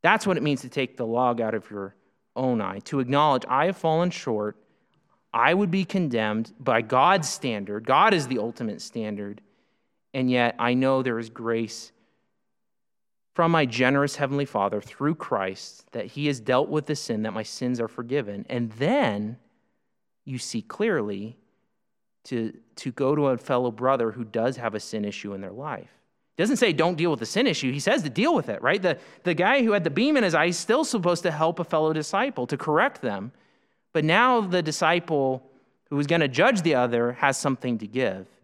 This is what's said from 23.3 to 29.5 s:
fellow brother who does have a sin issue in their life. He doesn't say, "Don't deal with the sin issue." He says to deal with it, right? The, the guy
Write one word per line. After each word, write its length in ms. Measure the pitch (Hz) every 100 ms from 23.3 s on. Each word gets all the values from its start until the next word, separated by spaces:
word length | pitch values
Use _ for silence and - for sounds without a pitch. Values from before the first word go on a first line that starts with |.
| 123
fellow 320 | - 123 123
brother 420 | 110 127 135 113
who 120 | 113
does 320 | 110 113 117 120
have 180 | 120
a 60 | 107
sin 240 | - 110
issue 300 | 104 98 104
in 60 | 98
their 120 | 98
life. 380 | 104 147 127 - _ _ _ _ -
He 60 |
doesn't 140 | 202 277
say, 160 | 233
"Don't 240 | 151 165 165
deal 140 | 170
with 100 | 139
the 60 | 113
sin 200 | 196 262
issue." 240 | 151 131
He 100 | 139
says 220 | 160 269
to 80 | 151
deal 240 | 123 269
with 140 | 294 139
it, 140 | 101
right? 180 | 123 202
The, 180 | 185 147 - -
the 100 | 175
guy 280 | 165 185